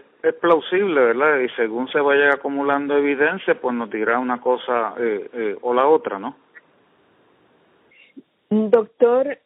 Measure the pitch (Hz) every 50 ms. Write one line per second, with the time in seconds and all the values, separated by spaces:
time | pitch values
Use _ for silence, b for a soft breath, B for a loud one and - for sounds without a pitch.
0 | - _ _ _ - 160 160 - - 170 170 151 - - 180 190 208 196 160 139
1 | 127 117 113 123 143 156 151 135 127 117 - - 117 110 110 120 127 127 - 151
2 | 143 143 139 139 143 143 139 139 - 143 139 139 139 143 139 143 143 143 143 143
3 | 143 143 143 131 147 156 185 190 - 180 165 - - 127 123 120 117 107 113 107
4 | 107 110 117 123 127 127 123 120 - 127 127 113 - - 123 120 113 104 - -
5 | 120 113 104 98 87 - - 120 110 104 98 - - 123 123 123 131 147 160 156
6 | - - 104 95 101 131 143 _ _ _ _ - _ _ _ _ _ _ _ _
7 | _ _ _ _ _ _ _ _ _ _ _ _ _ _ _ _ _ _ b b
8 | b b b - _ _ _ _ _ _ 208 214 220 208 220 226 214 - _ _
9 | 247 233 240 254 269 285 262 - _